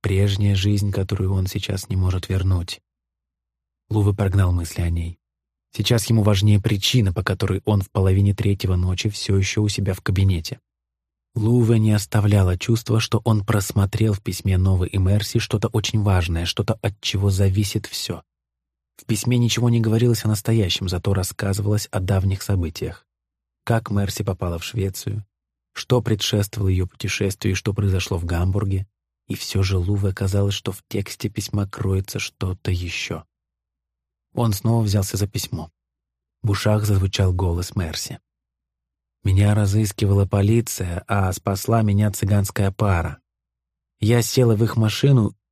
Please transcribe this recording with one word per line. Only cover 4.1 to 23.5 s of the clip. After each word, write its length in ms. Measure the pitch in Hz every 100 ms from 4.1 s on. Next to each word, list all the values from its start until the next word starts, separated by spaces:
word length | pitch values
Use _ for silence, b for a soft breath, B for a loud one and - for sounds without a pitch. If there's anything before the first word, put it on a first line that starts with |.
| 98
прогнал 360 | 98 98 92
мысли 300 | 87 82 -
о 80 | 87
ней. 300 | 85 85 - _ _ _ _ _
Сейчас 360 | - 104 117 -
ему 140 | 113
важнее 360 | 104 101 104 104
причина, 540 | 113 101 - 127 98
по 100 | 87
которой 380 | 92 95 98 95 -
он 160 | 101
в 100 | 92
половине 420 | 101 95 95 101
третьего 420 | 95 101 98 95 90
ночи 340 | 92 92 107
все 280 | 104 - 98
еще 240 | 95 -
у 80 | 104
себя 240 | - 95
в 80 | 92
кабинете. 580 | - 95 98 90 - - _ _ _ _ _ _ _ 110
Луве 440 | 107 120 113 113
не 120 | 110
оставляло 680 | 104 - 107 101 101 92 90
чувство, 420 | - 113 - 113
что 220 | - 117
он 220 | 117 107 101
просмотрел 680 | 104 98 101 98 - 110
в 80 | 98
письме 360 | - 92 98 92
Новы 300 | 95 92 92
и 100 | 98
Мерси 420 | 92 104 - 113
что-то 280 | - 107 -
очень 340 | 113 - 110
важное, 440 | 101 92 85 82 85
что-то, 340 | - 101 110
от 180 | 101 -
чего 300 | - 98 101
зависит 560 | 95 98 95 98 107 -
все. 380 | - - 82 - _ _ _ _ _ _ _
В 80 | -
письме 320 | 110 120 123
ничего 320 | 117 117 120
не 100 | 117
говорилось 460 | 113 110 120 113 107
о 20 |
настоящем, 600 | 104 - 113 92 - 95
зато 260 | 90 -
рассказывалось 760 | 92 90 - 98 98 101 110 -
о 120 | -
давних 420 | 95 98 95 95
событиях. 640 | - 98 82 - 82 87 _ _ _ _ _